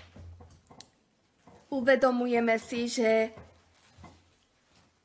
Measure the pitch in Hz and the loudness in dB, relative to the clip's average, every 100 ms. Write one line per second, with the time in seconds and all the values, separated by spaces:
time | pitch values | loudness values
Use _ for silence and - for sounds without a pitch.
0 | - - - - - - _ - - _ | -20 -20 -20 -20 -20 -20 _ -20 -20 _
1 | _ _ _ _ - - - 277 247 262 | _ _ _ _ -20 -20 -8 -4 2 4
2 | 262 240 247 240 233 226 - 240 240 247 | 4 2 0 0 0 0 -2 -6 -4 0
3 | 220 220 226 - - _ _ _ _ _ | 2 2 0 -6 -20 _ _ _ _ _
4 | - - _ _ _ _ _ _ _ _ | -20 -20 _ _ _ _ _ _ _ _